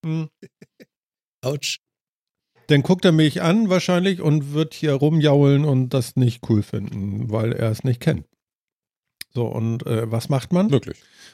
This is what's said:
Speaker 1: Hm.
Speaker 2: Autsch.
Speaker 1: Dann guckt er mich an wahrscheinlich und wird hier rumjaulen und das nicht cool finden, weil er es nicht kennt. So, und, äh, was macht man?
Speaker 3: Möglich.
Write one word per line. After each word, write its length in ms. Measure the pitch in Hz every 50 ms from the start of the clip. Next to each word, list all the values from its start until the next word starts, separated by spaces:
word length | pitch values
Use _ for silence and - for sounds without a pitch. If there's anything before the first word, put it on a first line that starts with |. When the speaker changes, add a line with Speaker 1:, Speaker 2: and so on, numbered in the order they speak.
| -
Speaker 1:
Hm. 240 | 160 160 160 160 156 _ _ - - _ _ - _ _ _ - _ _ _ _ _ _ _ _ _ _ _
Speaker 2:
Autsch. 380 | - 123 143 143 - - - - _ _ _ _ _ _ _ _ _ _ _ _ _ _ _ _ _ -
Speaker 1:
Dann 140 | 151 143
guckt 220 | 131 - 185 185 -
er 80 | 190
mich 300 | 165 156 156 151 - 185
an 260 | - 165 180 220 233 202
wahrscheinlich 540 | 185 180 - - 180 180 180 196 190 175
und 320 | - 160 147 156 139 139 147
wird 200 | 151 160 156 -
hier 200 | - - 151 139
rumjaulen 720 | 135 143 151 156 160 147 151 143 143 143 139 139 139 151
und 240 | 151 135 131 127 123
das 260 | - 135 123 - -
nicht 340 | - 127 120 117 - - -
cool 140 | 113 107 104
finden, 680 | - - 104 98 104 - 104 98 101 101 104 120 113
weil 220 | 104 110 110 113
er 180 | - - 117 113
es 140 | 110 - -
nicht 160 | 135 123 120
kennt. 260 | - 160 147 87 78 _ _ _ _ _ _ _ _ _ _ _ _ _ _ _ _ _ _ _ - _ _
So, 140 | 123 120 113
und, 380 | - - 113 113 113 120 -
äh, 240 | - 123 110 113 110
was 200 | 107 117 - -
macht 240 | 147 135 - - 180
man? 140 | 180 190 220
Speaker 3:
Möglich. 300 | 147 123 - - - _ _ _ _ _ - -